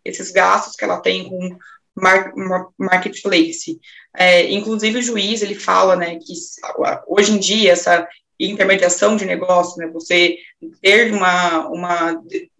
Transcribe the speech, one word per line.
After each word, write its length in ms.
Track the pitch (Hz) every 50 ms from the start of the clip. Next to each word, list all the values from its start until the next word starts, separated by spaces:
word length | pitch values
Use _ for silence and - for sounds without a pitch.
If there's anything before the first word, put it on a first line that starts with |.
| -
esses 260 | - 185 - 190 -
gastos 460 | - 190 185 185 190 202 - - -
que 80 | - 214
ela 160 | 190 180 180
tem 280 | - 185 185 190 185 185
com 280 | 185 185 180 185 180 - - - - _ _ _ -
mar-, 400 | 190 190 185 190 190 190 - -
mar-, 340 | - 190 185 185 180 - - _ -
marketplace. 1000 | 190 185 185 185 185 208 - - - 202 185 165 165 165 165 - - 165 - - _ - - - - _ -
É, 360 | - 185 180 180 175 170 -
inclusive, 480 | 190 202 208 214 220 208 214 220 220 247
o 40 | 233
juiz, 400 | 233 233 208 196 202 226 220 208
ele 120 | 196 202
fala, 400 | - - - 185 - 190 190 185
né, 240 | 175 170 170 170 165
que 140 | - - 180
s-, 280 | - - - - - - - - - - - - - -
hoje 260 | - 175 202 208 208 214
em 60 | 202
dia 340 | 185 - 202 220 214 185 175
essa 340 | 175 - 180 175 170 170 - - _ _ _ _ -
intermediação 800 | - 190 208 202 190 196 196 190 180 175 - - 202 208 220
de 80 | 208 196
negócio, 540 | 185 180 165 185 180 180 175 170 165 - 165
né, 80 | 165
você 520 | 165 165 165 165 - 175 175 175 175 170 - - - _ _ - 107 - _ -
ter 300 | 190 202 220 240 226 208
uma, 540 | 202 185 180 180 180 180 175 170 160 151 -
uma 460 | - 175 180 175 175 170 165 165 165
de-, 360 | 165 - - 190 - - - _ _